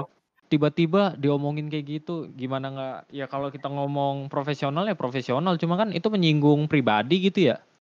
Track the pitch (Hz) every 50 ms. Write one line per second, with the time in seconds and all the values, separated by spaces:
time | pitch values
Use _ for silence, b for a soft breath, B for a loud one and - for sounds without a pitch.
0 | 143 - _ _ _ _ _ _ _ _ 160 151 147 151 147 - 170 160 160 196
1 | 202 190 143 127 139 143 143 143 143 143 147 151 151 151 156 156 143 143 151 156
2 | 151 - 175 165 139 80 - - 127 127 135 135 135 135 135 135 135 131 127 85
3 | - _ - 143 135 131 - 139 143 143 135 143 - 139 143 143 143 139 143 143
4 | 143 139 139 139 135 143 - 147 135 147 147 - - 139 143 160 190 220 196 -
5 | - 123 123 131 123 - 123 131 170 190 180 160 - 165 175 180 220 220 180 -
6 | - 226 214 202 175 160 151 151 143 147 147 147 151 151 160 147 127 113 107 107
7 | 107 127 170 190 180 196 180 214 175 127 104 - - _ _ _ _